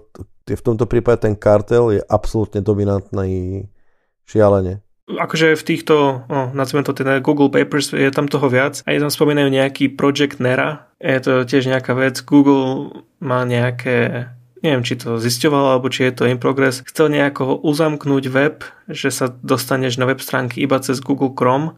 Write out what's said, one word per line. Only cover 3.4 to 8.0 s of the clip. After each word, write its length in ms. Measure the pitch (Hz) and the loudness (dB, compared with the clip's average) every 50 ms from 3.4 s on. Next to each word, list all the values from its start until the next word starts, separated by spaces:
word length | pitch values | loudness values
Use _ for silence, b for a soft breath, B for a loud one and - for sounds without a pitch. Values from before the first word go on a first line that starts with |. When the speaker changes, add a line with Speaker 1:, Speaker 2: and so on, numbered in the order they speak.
| 90 92 95 98 101 - _ _ _ _ _ _ _ _ _ _ _ | -6 -6 -8 -8 -10 -12 _ _ _ _ _ _ _ _ _ _ _
Speaker 1:
šialene. 540 | - - 110 104 101 101 98 95 90 95 101 - _ _ _ _ | -2 2 4 6 6 6 4 2 0 -4 -8 -12 _ _ _ _
Speaker 2:
Akože 480 | - - - - - - 156 160 160 156 | -8 -6 -6 -4 -4 0 2 4 4 2
v 100 | 151 - | 2 0
týchto, 580 | - 165 160 - - 156 147 143 139 135 123 120 | -2 -4 -2 2 2 4 4 4 2 0 -2 -6
no, 240 | - 151 139 131 127 135 | -6 -4 -4 -4 -4 -2
nazvime 260 | 139 131 123 147 147 | -4 -4 -2 -2 -2
to 140 | 135 - 135 | -2 -2 -2
teda 260 | - 131 135 135 135 | -2 0 0 0 0
Google 320 | 135 151 147 143 143 - 143 | 2 0 2 4 2 2 4
Papers, 400 | 143 143 - 151 143 139 - 156 | 2 0 0 0 -4 -4 -2 -2
je 160 | 147 | 0